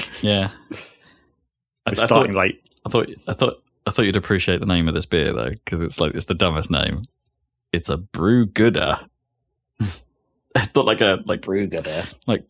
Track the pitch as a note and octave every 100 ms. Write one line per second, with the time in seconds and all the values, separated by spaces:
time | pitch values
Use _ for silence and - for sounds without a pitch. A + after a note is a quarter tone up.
0 | - - G#2 G2+ G2 - _ - - _
1 | _ _ _ _ _ _ _ _ - G2
2 | A#2 A2+ B2 F#2+ F#2+ - _ _ - A#2+
3 | - - - - - - _ _ - -
4 | G#2 F#2+ - G2 - E2+ E2+ F2 E2 E2
5 | - E2+ C#2+ - A#1+ - - E2 E2 -
6 | D#2 - - F2 F#2 D#2 - D2 C#2+ -
7 | A2+ _ _ _ _ _ _ E2+ - D2
8 | F#2 - F#2 B2 G#2 G2 A2+ E2+ D2+ D2
9 | - _ _ _ _ _ _ _ G#2 -
10 | _ _ _ _ _ B2+ G#2+ C#3+ G#2+ A2
11 | G#2+ F#2 - - - G2 G2 E2+ D#2 D#2+
12 | F#2+ - - G#2